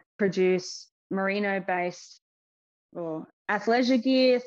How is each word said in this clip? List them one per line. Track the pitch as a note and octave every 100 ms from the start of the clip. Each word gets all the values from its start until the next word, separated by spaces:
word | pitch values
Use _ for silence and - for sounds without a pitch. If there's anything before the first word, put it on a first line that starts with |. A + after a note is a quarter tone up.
| _ -
produce | G3 F#3+ F#3 F#3 F3+ - - _ -
merino-based | F#3+ F#3+ G3+ G3+ G3 F#3+ F3+ F3 F3+ - - _ _ _ _ _ _ _
or | - E3+ D#3 - _ -
athleisure | G#3 G#3 A#3 B3 C4
gear, | C4 C4 B3+ B3